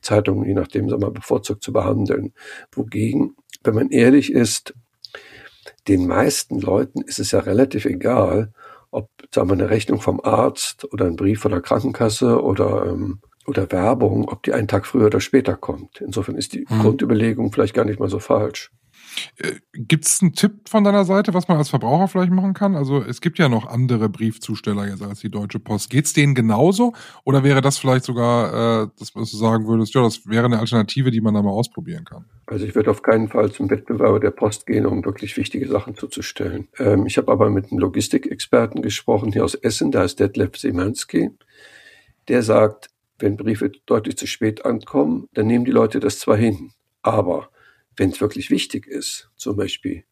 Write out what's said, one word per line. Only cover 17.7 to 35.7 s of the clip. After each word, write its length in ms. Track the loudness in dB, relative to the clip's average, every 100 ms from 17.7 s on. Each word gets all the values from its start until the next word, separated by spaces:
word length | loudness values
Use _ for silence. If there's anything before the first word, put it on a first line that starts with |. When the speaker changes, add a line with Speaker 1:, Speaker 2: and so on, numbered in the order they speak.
Speaker 1:
gar 120 | 2 -2
nicht 140 | -2
mal 100 | -4
so 100 | -4
falsch. 520 | 0 0 0 -6 -16 _ _ _ -16 -14 -14 _
Speaker 2:
Äh, 160 | -8 -8 _
gibt's 480 | -14 0 0 2 2
einen 120 | 2
Tipp 360 | 2 0 -2 -2
von 140 | 2
deiner 220 | 4 4 2
Seite, 300 | 2 2 -2
was 120 | 2
man 100 | 0
als 120 | 2
Verbraucher 380 | 0 0 2 2
vielleicht 240 | 0 2
machen 220 | 2 0
kann? 220 | 0 0 0
Also 240 | 0 -2
es 200 | -2 -4
gibt 160 | -6 2
ja 100 | 2
noch 200 | 2 -2
andere 420 | -2 0 2 0
Briefzusteller 800 | 0 -4 -4 -8 -6 -4 -4 -4
jetzt 160 | -8
als 160 | -10 -10
die 100 | -8
Deutsche 300 | -8 -6 -8
Post. 320 | -4 -6 -2
Geht's 220 | -2 0
denen 200 | 2 2
genauso? 600 | 4 2 4 4 4 0 -2 -20 -10
Oder 200 | 2 4
wäre 180 | 4 4
das 160 | 2 0
vielleicht 280 | 2 2 0
sogar, 800 | -2 2 2 0 0 0 0 -2
äh, 20 | _
dass 140 | -18
du 120 | -10 -8
sagen 420 | -2 2 2 2
würdest, 260 | 0 2
ja, 80 | 2
das 260 | 2 0 -2
wäre 180 | 0 2
eine 120 | 2
Alternative, 540 | 2 0 0 0 0
die 100 | 2
man 140 | 2 2
da 80 |
mal 80 | 2
ausprobieren 540 | 0 -4 -6 -12 -12 -14
kann? 200 | -20 -20 -20 -10
Speaker 1:
Also 180 | -8 -2
ich 80 |
würde 160 | 0 2
auf 140 | 2
keinen 240 | 4 2 2
Fall 240 | 0 0
zum 180 | 0 -2
Wettbewerber 500 | -2 -2 0 2 4
der 120 | 0
Post 340 | 0 -2 -2 -2
gehen, 220 | 0 0
um 180 | 0 -4
wirklich 320 | -6 -8 -6
wichtige 300 | -6 -4
Sachen 280 | -2